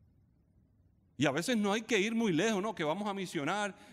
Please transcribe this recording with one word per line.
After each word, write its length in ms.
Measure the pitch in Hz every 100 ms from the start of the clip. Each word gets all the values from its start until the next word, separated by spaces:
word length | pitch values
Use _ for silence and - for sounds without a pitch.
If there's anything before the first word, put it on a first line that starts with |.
| - _ _ _ _ _ _ _ - _ _ -
Y 60 |
a 60 | 143
veces 260 | 139 175 233
no 160 | 208
hay 80 | 214
que 180 | 220 220
ir 160 | 208
muy 160 | 226 226
lejos, 280 | 151 220 208
¿no? 140 | 214
Que 100 | 180
vamos 240 | 175 202 208
a 60 |
misionar, 600 | 196 180 165 143 202 208 185 -